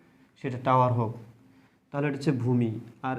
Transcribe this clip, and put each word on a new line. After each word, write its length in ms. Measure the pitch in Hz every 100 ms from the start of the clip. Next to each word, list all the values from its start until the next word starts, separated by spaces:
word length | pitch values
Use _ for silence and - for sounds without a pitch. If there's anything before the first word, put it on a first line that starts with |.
| _ _ _ _
সেটা 160 | 139 120
টাওয়ার 280 | 135 127 123
হোক। 240 | 117 110 - - - - - _ _ _
তাহলে 180 | 143 147
এটা 80 | 135
হচ্ছে 160 | 160
ভূমি। 480 | 123 120 123 113 107 - -
আর 140 | 131